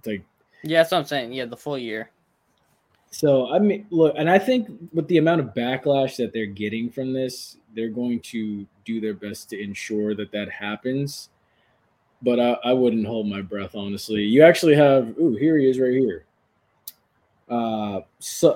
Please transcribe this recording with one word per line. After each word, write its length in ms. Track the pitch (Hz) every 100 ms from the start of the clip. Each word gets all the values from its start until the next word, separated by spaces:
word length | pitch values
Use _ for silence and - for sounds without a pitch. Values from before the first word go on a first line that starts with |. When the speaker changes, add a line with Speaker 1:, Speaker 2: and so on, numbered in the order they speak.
| 113
Speaker 1:
like, 180 | 101 - _ _ _
Speaker 2:
Yeah, 180 | 156 165
that's 100 | 165
what 60 | 180
I'm 60 |
saying. 280 | - 143 117
Yeah, 140 | 131 120
the 100 | 120
full 220 | 147 135
year. 320 | 117 110 113 _ _ _ _ _ _ _ _ _ _
Speaker 1:
So, 400 | - 151 135 123
I 80 | 175
mean, 280 | 208 - -
look, 240 | 165 156 151
and 100 | 160
I 100 | 190
think 300 | 254 254 214 - 170
with 160 | 160 156
the 100 | 165
amount 220 | 160 170
of 140 | 120
backlash 640 | 120 120 131 143 139 131 -
that 160 | 113
they're 120 | 113 104
getting 440 | 98 104 113 117
from 220 | 135 131
this, 440 | 131 127 123 - - _
they're 140 | 110 113
going 320 | 110 123 117
to 460 | - 117 107 101 98 _
do 160 | - 113
their 140 | 107
best 360 | 95 104 95 -
to 120 | 101
ensure 520 | 104 98 - 104 107
that 180 | 104 101
that 180 | 104 101
happens. 800 | - 101 107 127 135 143 - - _ _ _ _ _ _ _ _ _
But 180 | 123 120
I, 160 | 120 117
I 80 | 120
wouldn't 340 | 127 123 113 104
hold 200 | 117 104
my 160 | 98
breath, 320 | 95 101 95
honestly. 480 | 104 101 101 - 107
You 200 | 104 131
actually 320 | 160 175 165
have, 440 | 147 143 135 113 139
ooh, 180 | 165 120
here 200 | 156 156
he 100 | 131
is 100 | 127
right 140 | 127
here. 320 | 127 120 82 - _ _ _ _ _ - - _ _ _ _ -
Uh, 520 | 120 113 110 104 95 - _
S-, 220 | - - 160